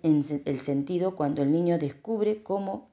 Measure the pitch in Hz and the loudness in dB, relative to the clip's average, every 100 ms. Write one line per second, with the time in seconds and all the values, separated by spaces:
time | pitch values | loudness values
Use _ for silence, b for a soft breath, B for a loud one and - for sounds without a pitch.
0 | 160 151 143 143 147 131 - 139 139 175 | 2 2 2 -4 -4 -4 -2 -2 -2 -2
1 | 185 185 147 147 139 165 175 170 143 - | -2 0 -2 0 2 2 2 2 0 -6
2 | - 220 214 214 - 196 196 220 - | -6 -2 0 -2 -4 -4 -4 -8 -10